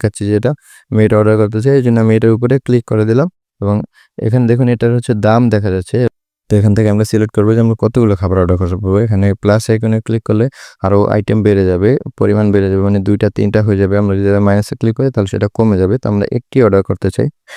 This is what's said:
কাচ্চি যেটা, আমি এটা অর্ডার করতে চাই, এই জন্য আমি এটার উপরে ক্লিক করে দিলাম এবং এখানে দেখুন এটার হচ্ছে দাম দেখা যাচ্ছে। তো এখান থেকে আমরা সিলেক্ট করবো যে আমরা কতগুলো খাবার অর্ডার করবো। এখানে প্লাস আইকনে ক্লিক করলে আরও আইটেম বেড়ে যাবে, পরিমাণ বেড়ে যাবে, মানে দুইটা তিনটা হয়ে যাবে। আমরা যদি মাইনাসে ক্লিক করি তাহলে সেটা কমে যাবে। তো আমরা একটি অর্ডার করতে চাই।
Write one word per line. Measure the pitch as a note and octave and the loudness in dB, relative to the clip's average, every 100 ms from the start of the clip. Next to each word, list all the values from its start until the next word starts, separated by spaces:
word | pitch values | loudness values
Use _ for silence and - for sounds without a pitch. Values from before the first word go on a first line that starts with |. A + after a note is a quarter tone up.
কাচ্চি | G#2+ - G2+ | -2 -4 -2
যেটা, | G#2 A#2+ D3 _ - - | -2 -2 -4 _ -20 -4
আমি | G#2+ G#2+ | 0 2
এটা | G#2+ | 2
অর্ডার | G#2+ G#2+ | 2 2
করতে | G#2+ A2 | 0 -2
চাই, | B2+ C#3 | 0 2
এই | B2 | 2
জন্য | A#2 | 2
আমি | A2+ A2 | 2 2
এটার | A2+ A2+ | 2 2
উপরে | A#2+ C3+ - | 0 -2 0
ক্লিক | B2 - | -2 0
করে | A2 G#2+ | -2 0
দিলাম | A#2 F3 - _ - | 0 -2 -6 _ -8
এবং | G2+ G#2 - _ _ - A2+ | -4 -2 -4 _ _ -8 -2
এখানে | B2+ A#2+ | 0 2
দেখুন | A#2+ B2 | 2 0
এটার | A#2+ A#2 A#2+ | 0 0 0
হচ্ছে | A#2+ A2 G#2+ | -2 0 2
দাম | A#2 A#2+ | 2 2
দেখা | G#2+ G2+ F#2 | 0 0 -4
যাচ্ছে। | - A#2 B2 - _ _ - | -4 -2 -2 -4 _ _ -2
তো | G#2 | 2
এখান | G#2 G#2 | 2 2
থেকে | G#2+ | 2
আমরা | G#2 G#2+ | 0 0
সিলেক্ট | A2 G#2+ - | -2 -2 0
করবো | G#2 A2+ | 0 2
যে | A#2 | 0
আমরা | A2+ | 0
কতগুলো | A2 B2+ A2+ G2 | -2 0 0 0
খাবার | F#2+ F#2+ | 0 0
অর্ডার | F2 F2+ | 0 0
করবো। | F2+ F#2 G2 G2 A2+ | -2 -4 -2 0 0
এখানে | G2+ G2+ F#2+ | 0 0 0
প্লাস | G#2 G#2+ - | 0 0 0
আইকনে | A2+ A2+ A2 - | -2 0 -2 -2
ক্লিক | A2+ - | -4 -2
করলে | G#2+ B2+ - - - G2 | -2 -2 -6 -20 -6 0
আরও | G2+ G2+ G#2+ | 0 2 0
আইটেম | G#2 A2 G#2 | 0 0 0
বেড়ে | G2 F#2 | 0 0
যাবে, | F2+ G#2 C#3+ - - | 0 0 -2 -4 -4
পরিমাণ | G#2 G#2 G#2 | -2 0 2
বেড়ে | G2+ G2 | 0 0
যাবে, | G2 G2+ | 0 0
মানে | G2+ G2 | 0 0
দুইটা | G#2 - - | 0 -2 -2
তিনটা | G#2 G#2+ G#2+ | -2 0 0
হয়ে | G2 | 0
যাবে। | F#2+ G2+ | 0 0
আমরা | G2+ G2 | 0 0
যদি | G2 G2+ G2+ | 0 0 2
মাইনাসে | G2+ G#2 C3+ | 0 -2 -4
ক্লিক | A2+ A2 | -4 -2
করি | C3+ | -2
তাহলে | A#2+ G2 | -2 -4
সেটা | G#2 G2+ - | -2 -4 0
কমে | A2+ G2 | 0 2
যাবে। | F#2 A#2+ | 0 -2
তো | A2+ | -2
আমরা | G#2 - B2 | -2 -2 -4
একটি | - C3 A2+ | -2 0 2
অর্ডার | G2 F#2+ | 2 0
করতে | G2+ G2 - | -4 -4 -2
চাই। | C3 - - | -4 -6 -18